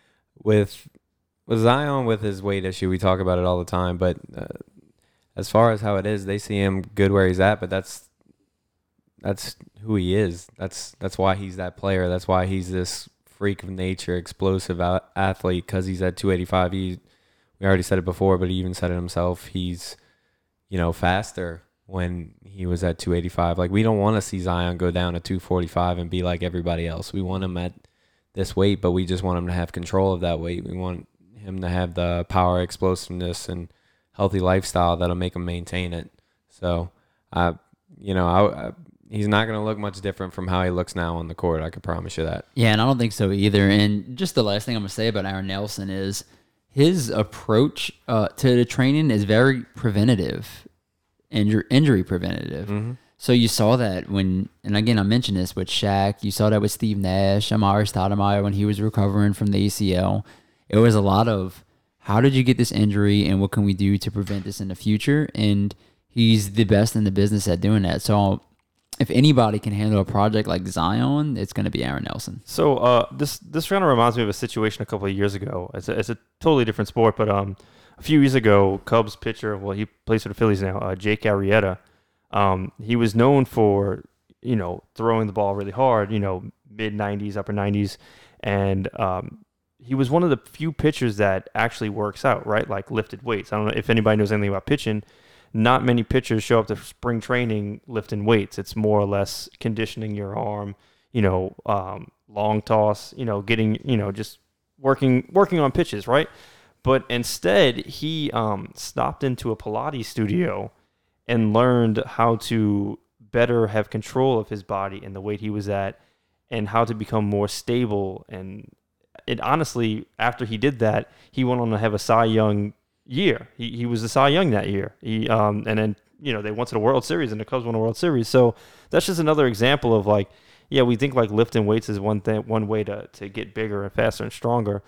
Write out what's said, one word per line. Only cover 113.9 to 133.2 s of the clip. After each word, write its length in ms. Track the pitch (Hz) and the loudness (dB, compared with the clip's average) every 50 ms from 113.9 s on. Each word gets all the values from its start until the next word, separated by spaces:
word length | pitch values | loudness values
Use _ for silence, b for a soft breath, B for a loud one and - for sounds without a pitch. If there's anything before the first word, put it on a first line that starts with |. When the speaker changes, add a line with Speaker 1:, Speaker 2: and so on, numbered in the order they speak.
| - 107 104 - - 135 131 135 127 113 | -6 -8 -8 -4 -2 0 2 2 2 0
Speaker 3:
of 80 | 104 - | -2 -4
his 160 | 107 104 95 | -8 -12 -8
body 380 | - 107 98 98 98 98 98 - | -6 -6 -4 -4 -6 -8 -12 -14
and 100 | 98 95 | -14 -12
the 80 | 95 | -10
weight 200 | 95 104 104 101 | -6 -6 -6 -6
he 80 | 104 107 | -6 -6
was 180 | 104 104 98 101 | -6 -4 -4 -2
at 320 | 101 98 98 98 - - _ _ _ _ _ _ _ _ _ _ | -2 -2 -2 -4 -8 -12 _ _ _ _ _ _ _ _ _ _
and 200 | 123 117 104 104 | -6 -6 -4 0
how 160 | 110 113 117 | 0 0 0
to 80 | 113 117 | 0 -2
become 320 | 107 110 - - 110 104 | -6 -6 -2 -2 0 0
more 240 | 101 101 101 104 101 | 0 0 0 0 -2
stable 760 | - - - - 120 123 123 107 104 101 98 95 95 - - - | -4 -6 -4 -2 0 0 0 0 0 -2 -2 -4 -8 -12 -14 -14
and 420 | 113 95 95 95 98 107 - - _ _ _ _ _ _ _ _ - - - - | -14 -14 -12 -12 -14 -16 -18 -20 _ _ _ _ _ _ _ _ -20 -14 -8 -6
it 120 | 123 110 | -6 -4
honestly, 640 | - - 139 165 156 - - 123 117 110 107 110 - - _ - | -2 0 0 0 0 -2 -2 -2 -2 -2 -2 -4 -8 -12 _ -4
after 260 | - 123 117 - 123 | -2 -2 -2 -4 -6
he 120 | 107 110 107 | -6 -2 0
did 220 | 107 147 135 113 | 0 0 0 2
that, 320 | 113 110 110 113 113 b b b b b | 0 0 0 -2 -6 b b b b b
he 120 | _ 135 131 | _ -2 0
went 180 | 123 127 123 | 0 0 0
on 80 | 120 113 | 0 0
to 60 | 110 101 | 0 0
have 160 | 110 110 104 | 0 0 0
a 60 | 104 | -2
Cy 260 | - - 117 113 117 | 0 2 4 4 4
Young 480 | 113 110 110 110 107 104 101 104 104 - _ _ _ _ _ _ | 4 4 4 4 4 2 0 -2 -4 -8 _ _ _ _ _ _
year. 420 | - 123 143 202 180 113 - 117 - _ - | -8 -4 0 0 0 0 0 -6 -12 _ -10
He, 140 | 117 117 - 120 | -10 -8 -6 -6
he 80 | 120 | -4
was 160 | 120 120 113 | -2 -2 -2
the 80 | 113 113 | -4 0
Cy 200 | - 143 135 139 | 2 4 4 4
Young 220 | 143 175 196 156 | 4 4 2 2
that 180 | 110 101 101 98 | 2 0 0 -2
year. 260 | 101 98 98 - - _ | -2 -4 -4 -6 -10 _
He, 260 | - 113 110 110 110 - | -8 -4 -4 -2 0 2
um, 340 | 110 110 107 104 101 104 - 113 | 2 2 2 2 0 0 -2 -2
and 100 | 110 107 | 0 0
then, 160 | 107 107 101 - _ _ _ _ | 0 0 -2 -4 _ _ _ _
you 120 | 147 143 117 | -6 -6 -4
know, 80 | 107 | -4
they 100 | 104 107 | -4 -6
went 160 | 107 110 120 - | -4 -4 -4 -4
to 60 | - | -2
the 40 | 113 | 0
World 240 | 104 120 135 131 - | 2 2 2 2 0
Series 260 | - 160 175 151 113 | -2 -2 -2 -2 -4
and 80 | 107 107 | -4 -6
the 40 | 110 | -6
Cubs 200 | - - 131 117 | -6 -6 -4 -4
won 100 | 117 117 | -4 -2
a 40 | 110 | -2
World 180 | 110 113 113 - | -2 -2 -2 -2
Series. 300 | - 175 151 123 113 - | 0 0 2 0 0 2
So 280 | - - 123 117 B B B B B B B B | 4 4 6 4 B B B B B B B B
that's 160 | - 160 - | 0 0 0
just 140 | - 190 165 | 0 0 0
another 280 | 160 151 156 151 143 127 | 2 2 4 4 4 2
example 480 | 113 98 117 127 147 139 - 120 113 | 2 2 2 2 2 2 2 2 2
of, 100 | 107 95 104 | 2 4 4
like, 220 | 104 104 98 - b b b b b b b b | 2 2 0 -2 b b b b b b b b
yeah, 140 | 143 135 127 | 2 2 4
we 120 | 120 120 | 4 2
think, 180 | 104 131 143 127 | 2 0 0 0
like, 180 | 127 117 101 | 0 0 2
lifting 340 | 104 107 117 - - 117 107 | 2 2 2 2 2 0 2
weights 240 | 101 107 113 - - | 2 2 0 0 -4
is 100 | 107 101 | -6 -4
one 220 | 98 107 107 104 | -2 -2 -2 -2
thing, 220 | - 117 110 107 - | -2 -2 -4 -4 -4
one 240 | 107 110 110 107 101 | -4 -4 -2 -2 -2
way 160 | 110 107 104 | -2 -4 -4
to, 240 | 95 101 104 - - - | -4 -8 -10 -12 -16 -16
to 140 | - | -16